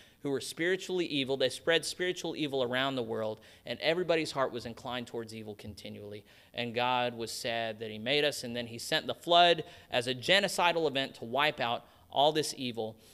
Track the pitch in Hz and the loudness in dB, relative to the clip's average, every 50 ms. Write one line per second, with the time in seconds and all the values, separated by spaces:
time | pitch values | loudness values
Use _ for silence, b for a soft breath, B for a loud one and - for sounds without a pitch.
0 | B B B B - 143 135 127 - - - - 165 180 190 185 185 - 185 180 | B B B B -4 -2 -2 -2 -4 -6 -6 -2 0 0 0 0 -2 -4 -2 -2
1 | 170 - 147 139 135 127 139 131 131 123 - - - 170 165 160 143 - - - | 0 0 0 -2 0 0 2 2 2 0 0 -2 2 2 2 2 2 -2 -4 -2
2 | 180 180 170 - - 165 - - 151 139 135 135 123 117 123 127 135 139 135 127 | -2 -2 -2 -2 -4 -6 -4 -2 -2 -2 0 0 0 2 2 0 0 0 0 -2
3 | 117 113 113 110 110 110 110 - B B B B B - 123 - - 151 165 180 | -4 -4 -4 -4 -2 -4 -4 -8 B B B B B -10 -8 -2 0 2 2 2
4 | 175 160 170 160 151 - - 139 131 - 113 120 - 120 113 - - 127 123 123 | 2 2 2 2 2 -2 0 0 0 0 0 -6 -8 -8 -12 -10 -8 -6 -6 -6
5 | 117 - - 117 113 107 113 110 107 107 101 - - 107 95 - - 107 107 104 | -6 -6 -8 -8 -8 -8 -10 -10 -10 -10 -12 -10 -12 -12 -12 -12 -12 -12 -12 -12
6 | 104 101 104 104 - b b b b b b - 120 120 110 120 123 127 127 123 | -12 -12 -12 -14 -16 b b b b b b -6 -4 -2 0 0 2 2 4 2
7 | 123 123 117 113 113 107 - - - 120 117 117 113 113 107 107 113 107 107 107 | 2 0 -2 -4 -6 -6 -6 -6 -4 -2 -2 -2 -2 -2 -4 -6 -8 -8 -8 -4
8 | 110 123 147 147 147 143 135 - 127 120 117 120 120 117 117 117 - - 160 156 | 0 2 2 4 4 2 0 -2 -8 -6 -6 -6 -6 -8 -10 -10 -4 -2 -2 -2
9 | - 180 170 - - 170 175 175 175 175 170 160 - B B B B B - 127 | 0 -2 -6 -4 2 6 8 8 10 8 6 2 0 B B B B B -2 0
10 | 117 127 127 127 113 - 185 202 202 180 - - 175 175 165 165 160 143 127 135 | 0 0 -4 -2 2 4 4 4 4 2 0 2 2 2 4 4 2 2 2 0
11 | 135 - - - 120 113 123 139 147 151 147 - 127 117 120 - - b b b | -2 -2 -6 -12 -8 -2 2 2 2 2 2 0 -2 -2 -2 -4 -6 b b b
12 | b b - 131 143 156 156 156 147 - - - 131 123 110 113 110 110 110 B | b b 2 4 4 4 4 2 -2 -2 -4 -4 -6 -4 -4 -4 -6 -6 -8 B
13 | B B | B B